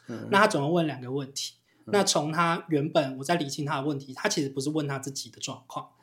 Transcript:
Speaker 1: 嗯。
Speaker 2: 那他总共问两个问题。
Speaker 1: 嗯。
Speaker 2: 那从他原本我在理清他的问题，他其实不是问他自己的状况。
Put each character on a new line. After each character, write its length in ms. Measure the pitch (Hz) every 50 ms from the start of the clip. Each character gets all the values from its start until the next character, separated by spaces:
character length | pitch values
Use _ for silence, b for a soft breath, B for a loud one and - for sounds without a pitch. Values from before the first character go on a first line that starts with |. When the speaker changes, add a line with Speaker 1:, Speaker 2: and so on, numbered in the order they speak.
| _ -
Speaker 1:
嗯。 180 | 117 113 110 110
Speaker 2:
那 120 | - 196
他 60 | 214
总 140 | 208 - 147
共 100 | 139 151
问 140 | 175 175 165
两 160 | 151 127 127
个 100 | 127 123
问 220 | 131 143 135 135 -
题。 220 | - - - - _ _ b b b b
Speaker 1:
嗯。 60 | b
Speaker 2:
那 120 | 208 202 190
从 280 | - - 170 147 151
他 320 | 160 170 170 170 165 170 - -
原 180 | 156 143 139 156
本 260 | - 165 139 - -
我 60 | - 135
在 100 | - 175
理 160 | 165 147 139
清 160 | - - 147
他 120 | 143 156
的 100 | 139 135
问 100 | 151 147
题， 160 | 135 139 131 127
他 160 | - - 214
其 140 | - 175 143
实 60 | 135
不 120 | 135 139
是 80 | 127 151
问 180 | 151 156 147
他 120 | 139 139 135
自 100 | - 143
己 220 | 135 - - 117
的 80 | - 123
状 240 | - - 120 - -
况。 240 | - - - - - _ _